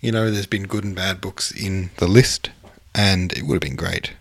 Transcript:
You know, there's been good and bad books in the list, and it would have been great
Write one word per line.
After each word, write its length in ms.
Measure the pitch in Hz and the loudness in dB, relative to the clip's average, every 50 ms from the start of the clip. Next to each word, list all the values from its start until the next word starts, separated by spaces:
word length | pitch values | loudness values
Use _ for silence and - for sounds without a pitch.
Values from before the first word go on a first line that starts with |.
You 100 | - 120 | 0 0
know, 180 | 113 113 110 113 | 2 2 2 2
there's 160 | 107 104 98 | 0 -2 -2
been 220 | - - 104 98 98 | -2 -4 -4 -4 -2
good 160 | - 107 101 | -4 -4 -4
and 100 | 101 95 | -4 -4
bad 280 | 90 92 95 95 90 | -2 -2 -2 -2 -4
books 300 | - 101 - - - - | -6 -10 -8 -6 -6 -6
in 380 | - - 110 98 95 95 92 90 - - | -6 -6 -4 -4 -2 -2 -4 -4 -2 0
the 100 | - 87 | 2 6
list, 420 | 95 117 127 - - - - - - - - - - - - - - | 8 8 8 6 2 -4 -6 -8 -12 -12 -20 -20 -20 -20 -20 -6 -2
and 380 | - 104 101 98 92 92 90 | 2 2 4 4 2 0 -2
it 120 | - - 69 | -4 -6 -2
would 120 | 71 69 | 0 0
have 60 | 87 | 0
been 160 | - 71 65 73 | 0 -2 -4 -4
great 340 | 80 - 85 80 - - - - | -4 -4 -4 -4 -6 -8 -12 -12